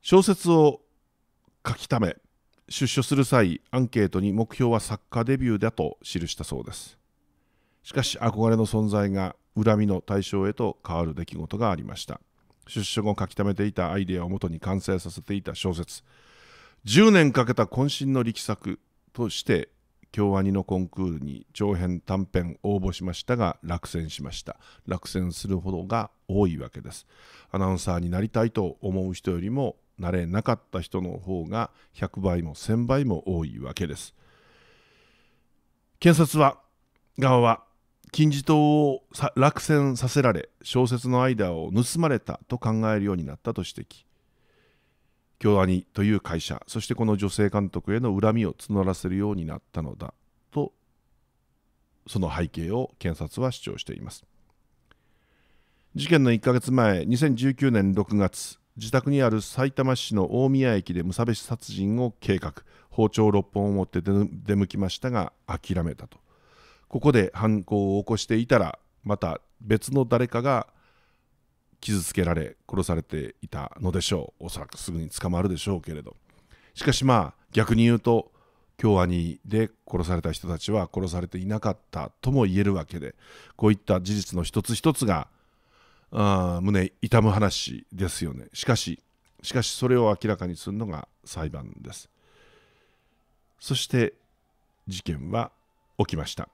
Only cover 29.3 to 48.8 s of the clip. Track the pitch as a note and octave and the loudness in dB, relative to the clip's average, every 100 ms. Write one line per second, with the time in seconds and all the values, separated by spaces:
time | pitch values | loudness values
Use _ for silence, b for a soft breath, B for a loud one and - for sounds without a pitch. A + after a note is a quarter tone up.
29.3 | F2 F#2+ C3 C3 - _ - F2 F2+ E2+ | -4 -2 -4 -4 -6 _ -8 -4 -2 -2
30.3 | G2 A2 A2+ _ F#2 E2+ G2 F2+ F2+ F2+ | -2 -2 -4 _ -8 -6 -6 -6 -8 -6
31.3 | F#2 D#2+ G#2+ A#2 b b - F#2+ - F#2+ | -6 -4 -6 -6 b b -10 -8 -2 0
32.3 | F2 E2 D2 - A2+ A#2+ C3+ C3+ E2+ - | 0 -2 -8 -2 0 2 0 0 -2 -2
33.3 | F2 D#2 A1 C2 - F2 C#2+ - b b | -2 -2 -6 -10 -6 -6 -6 -12 b b
34.3 | b b b b b b b b b b | b b b b b b b b b b
35.3 | b b _ _ _ _ _ E3+ D#3+ D#3 | b b _ _ _ _ _ 6 8 4
36.3 | D#3 C#3+ - _ _ _ _ _ - C3 | 6 4 2 _ _ _ _ _ -2 4
37.3 | B2+ A#2+ A2+ _ _ _ _ - - D#3 | 6 6 2 _ _ _ _ -10 4 4
38.3 | C#3 C3+ D#3 D3+ D3+ D3 C3 _ - C#3+ | 4 2 4 6 4 2 0 _ -6 -4
39.3 | - C3+ - - D3+ C#3 B2 B2+ C#3+ B2+ | 2 2 2 0 2 2 0 0 2 2
40.3 | F2+ - _ - B2 B2+ B2 B2+ B2 C3 | 2 -4 _ -4 0 2 0 0 2 2
41.3 | A#2 F#2+ E2 D#2+ G2 A#2+ D#3+ E3 B2 - | 0 -2 -2 -2 0 0 0 0 0 -4
42.3 | - - B2 A#2 A2 A2 G#2+ G2+ F2+ C#2+ | -12 -8 -4 -2 0 0 0 0 -2 -6
43.3 | C#2+ - A2+ F2+ - - - _ _ _ | -8 -8 -6 -8 -10 -16 -20 _ _ _
44.3 | _ _ _ _ _ _ _ _ _ _ | _ _ _ _ _ _ _ _ _ _
45.3 | _ G#2+ G2+ F#2 F2+ - - G2+ G#2 - | _ 4 4 4 2 -2 -2 2 2 0
46.3 | E2 - C#2 - A2+ - A#2 A2+ G#2 G2+ | -6 -6 -10 -8 -10 -6 -2 0 0 -2
47.3 | - G#2 G2+ G2 F2 - G#2+ B2 G2 G#2+ | 0 0 2 -2 -6 -4 -2 0 2 2
48.3 | A2+ G2+ - - G2+ | 2 0 -4 -4 0